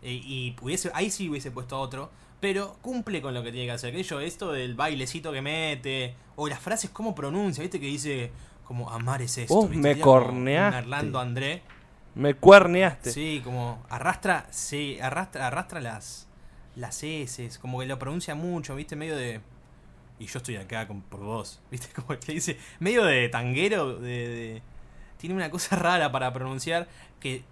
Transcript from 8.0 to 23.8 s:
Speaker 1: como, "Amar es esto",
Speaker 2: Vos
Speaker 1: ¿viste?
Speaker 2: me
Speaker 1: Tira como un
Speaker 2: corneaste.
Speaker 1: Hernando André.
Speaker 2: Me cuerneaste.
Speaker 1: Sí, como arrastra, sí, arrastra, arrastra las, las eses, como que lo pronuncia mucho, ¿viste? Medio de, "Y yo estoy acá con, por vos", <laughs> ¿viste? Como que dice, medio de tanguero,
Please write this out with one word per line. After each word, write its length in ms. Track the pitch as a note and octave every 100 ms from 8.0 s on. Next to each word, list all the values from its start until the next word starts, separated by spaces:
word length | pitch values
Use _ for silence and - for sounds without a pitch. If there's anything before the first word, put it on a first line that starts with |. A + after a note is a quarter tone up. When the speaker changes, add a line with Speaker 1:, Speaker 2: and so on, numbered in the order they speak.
| C#3+ C3+ A#2 - - -
Speaker 1:
como, 260 | - B2 A#2+
"Amar 320 | A#2 A#2+ C3+
es 160 | A#2+ B2+
esto", 160 | A#2
Speaker 2:
Vos 160 | F3 G#3
Speaker 1:
¿viste? 120 | D#3 C#3+
Speaker 2:
me 60 |
Speaker 1:
Tira 100 | C#3+
como 120 | C#3+ C3
un 40 |
Speaker 2:
corneaste. 540 | B2 B2+ B2+ D3 G3+ B2+
Speaker 1:
Hernando 400 | B2 C#3+ D3 C3+
André. 420 | B2 A#2+ C3+ F3 - - - - -
Speaker 2:
Me 200 | - C#3
cuerneaste. 760 | C#3 E3 G3 F3 F3 F#3 C3+ B2
Speaker 1:
Sí, 300 | A#2+ D#3 D3+
como 400 | B2 B2+ A#2+ A#2 -
arrastra, 560 | A#2 D#3+ - G3 E3+ -
sí, 480 | - - C#3+ D3 C3
arrastra, 440 | B2+ C3+ F#3 - C3+
arrastra 320 | C#3+ F#3 F3
las, 480 | A#2+ - - - - - - - - -
las 260 | A#2+ -
eses, 560 | D3+ D#3 C3 - A#2 -
como 220 | B2+ B2+
que 60 | B2+
lo 120 | C3
pronuncia 360 | B2+ E3 E3+
mucho, 400 | D3+ F3 F3 D3 C#3
¿viste? 200 | D3+ D3+
Medio 200 | D#3+ D3+
de, 240 | B2 A2 - - - - - - - -
"Y 80 | G#2+
yo 120 | C3
estoy 180 | B2 A2
acá 300 | F#2+ A2+ G#2+
con, 140 | G2+
por 180 | F#2 G2
vos", 400 | G2+ A2+ G2+ - -
<laughs> 40 |
¿viste? 180 | B2 B2
Como 240 | - B2 C3+
que 140 | -
dice, 260 | D#3 F3 C3+ - -
medio 220 | F3+ A#3+
de 240 | G3+ C3+ A#2+
tanguero, 680 | A#2 B2 B2+ F#3+ G#3